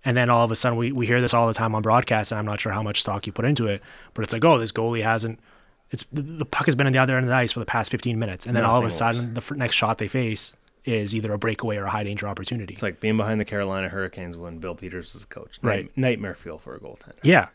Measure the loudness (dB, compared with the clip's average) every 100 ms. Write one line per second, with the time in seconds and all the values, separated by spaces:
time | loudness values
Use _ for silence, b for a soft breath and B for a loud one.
0 | 2 2 6 6 6 4 2 2 0 0
1 | 2 4 4 4 4 2 0 0 4 4
2 | 4 2 2 -2 -4 -4 -2 -2 -2 -2
3 | -2 -4 -6 -2 2 2 2 -2 B B
4 | B -6 -4 4 6 6 2 -2 -2 0
5 | 2 0 0 -8 b b b b _ -8
6 | -6 -6 -6 -6 -4 0 2 2 4 4
7 | 4 2 2 2 2 -2 -2 -2 -2 -4
8 | -2 -2 -4 -6 -2 0 4 4 2 2
9 | 0 0 -4 -6 -8 -4 -2 0 0 0
10 | -2 -2 -2 -2 -6 -10 _ _ -4 -2
11 | 0 -2 -2 -2 -2 -2 -4 -4 -2 -4
12 | -4 -6 -6 -6 -6 -6 -8 -6 -6 -2
13 | 0 2 2 0 -2 -4 -4 -4 -4 -4
14 | -6 -8 -12 -12 -12 -10 -10 -10 -10 -12
15 | -12 -16 -16 -18 -18 -4 0 0 -2 0
16 | 0 0 -4 -10 -12 -14 -14 -16 -16 -18
17 | -20 -2 6 6 4